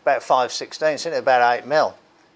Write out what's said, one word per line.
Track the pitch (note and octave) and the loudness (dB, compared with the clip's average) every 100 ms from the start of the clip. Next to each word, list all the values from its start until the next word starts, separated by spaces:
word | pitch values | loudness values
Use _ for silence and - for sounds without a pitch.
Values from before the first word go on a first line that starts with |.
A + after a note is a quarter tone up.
about | - C3 | -2 0
five | - C#3 A#2+ | 2 0 0
sixteenths, | - A#2 - D#3 C#3 | -4 -12 -4 -4 -2
isn't | E3+ | -4
it? | C#3+ | -4
About | A#2+ B2 A#2+ A#2+ | 2 4 4 0
eight | |
mil. | B2 D3+ A2 - _ _ _ | 0 0 0 -4 _ _ _